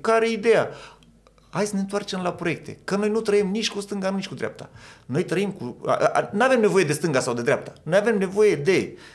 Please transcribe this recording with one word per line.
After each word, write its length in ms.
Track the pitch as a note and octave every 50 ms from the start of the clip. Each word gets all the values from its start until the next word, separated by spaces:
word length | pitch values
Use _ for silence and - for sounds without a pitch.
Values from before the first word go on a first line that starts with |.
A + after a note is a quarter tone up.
care 280 | - A3+ A3+ A3+ A3+ A3+
e 40 | A3+
ideea? 360 | G#3 - A#3 A3 E3+ B2 A#3 - - - - - - - - _ _ _ _ _ _ _ _
Hai 140 | - F3 G#3
să 80 | G#3 G3+
ne 60 | G3
întoarcem 400 | G3 G3 G3+ G3+ G3+ - G3 F#3 F3+
la 100 | F3+ F3
proiecte, 460 | - E3+ E3+ D3+ D#3+ - - G#2 - -
că 120 | - F#3+
noi 120 | G3 G#3 G#3
nu 120 | G#3+ A3+
trăim 260 | A3 G#3+ G3+ G#3 G3+ F#3
nici 220 | G3 A3+ G#3+ -
cu 100 | - G3+
stânga, 300 | G3 G3 G#3 G3+ F#3+ F#3+
nici 180 | G3 G3 - -
cu 60 | -
dreapta. 360 | - A2+ - - - - - - - - - - - _
Noi 180 | - B2 D3+ F#3
trăim 260 | - E3 F3+ G3+ G3
cu, 260 | - - B2 B2 - - -
a, 60 | - B2+
a, 360 | - - - - F3 - - -
n-avem 280 | G3+ B3 C4 C4 A#3
nevoie 240 | G#3+ G3+ E3 F#3+ F3+
de 80 | C#3+ D3
stânga 280 | D3 D#3+ E3+ C#3 B2+
sau 140 | A#2+ C3 A#2+
de 80 | A#2+ A#2+
dreapta. 300 | C#3+ C3 A2 - - - - -
Noi 160 | D3+ E3+ G3+
avem 200 | G#3 A#3 A3+ G3+
nevoie 380 | F#3+ F3+ F#3+ G3+ G#3+ G#3 E3+
de 420 | C#3+ C#3+ F3+ F#3 C#3 G2 - - - - - -